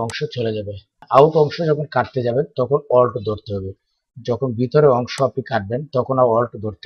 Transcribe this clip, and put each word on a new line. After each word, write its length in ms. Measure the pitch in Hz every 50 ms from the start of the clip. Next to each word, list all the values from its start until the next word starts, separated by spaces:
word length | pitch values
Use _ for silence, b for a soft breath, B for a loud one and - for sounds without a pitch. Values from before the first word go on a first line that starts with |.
| 117
অংশ 160 | 117 - - 151 - -
চলে 160 | 123 113 113 107
যাবে। 160 | 107 98 101 101 - _ _ _ _ - - 113
আউট 160 | 135 147 160 160 160 151
অংশ 120 | 143 - - 170 156
যখন 160 | 147 147 151 - -
কাটতে 240 | 127 120 - - 131 117
যাবেন 180 | 120 117 131 139 - - 127
তখন 200 | 123 120 139 143 - - 127
অল্ট 160 | 123 123 113 113 120 101
ধরতে 220 | 107 107 101 _ 104 101
হবে, 160 | 98 95 95 98 _ _ _ _ _ _ _ _ - 120 123
যখন 180 | 117 107 135 127 113 110
ভিতরে 280 | 127 120 - 151 151 143 123 123
অংশ 140 | 123 - - - 135 120
আপনি 120 | - 131 - -
কাটবেন 300 | 113 110 98 98 117 135 156 - -
তখন 200 | 127 120 - 131 131
আর 60 | 127 117 110
অল্ট 140 | 117 120 120 - 110 101
ধরতে 200 | 107 95 _ -